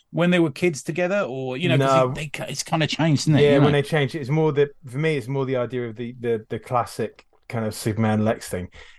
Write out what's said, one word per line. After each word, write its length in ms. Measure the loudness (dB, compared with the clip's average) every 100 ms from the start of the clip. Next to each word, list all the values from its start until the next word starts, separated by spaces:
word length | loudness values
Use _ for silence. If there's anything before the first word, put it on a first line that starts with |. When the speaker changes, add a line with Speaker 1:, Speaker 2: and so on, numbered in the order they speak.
| _
Speaker 1:
When 200 | 0 2
they 100 | 4
were 100 | 2
kids 320 | 0 -2 -2
together, 380 | -6 -4 -2 0
or, 360 | -2 -4 -6 -4
you 120 | 0
know, 100 | 2
'cause 300 | 4 4 2
Speaker 2:
No. 40 |
Speaker 1:
they, 180 | -2 -8 -8
they, 80 | -8
it's 140 | -8
kinda 220 | -4 -2 -2
changed, 360 | 0 2 2
isn't 140 | 4 6
it? 60 |
Speaker 2:
Yeah, 120 | 6
Speaker 1:
You 60 | 6
Speaker 2:
when 120 | 6
Speaker 1:
know? 60 | 4
Speaker 2:
they 40 |
changed 320 | 0 0 0
it, 60 | -4
it's 100 | -2
more 200 | 0 2
the, 180 | 2 0 0 -12
for 100 | -4
me, 180 | -2 -2
it's 120 | -2
more 160 | -4 -2
the 100 | -2
idea 320 | -2 -4 -6
of 80 | -8
the, 180 | -10 -6
the, 260 | -2 -2 -4
the 100 | -10
classic 640 | -2 -2 -2 -4 -6 -6 _ _ _
kind 160 | -4
of 100 | -4
Superman 500 | -4 -4 0 2 2
Lex 240 | 2 0 -4
thing, 200 | -8 -8 -14 -20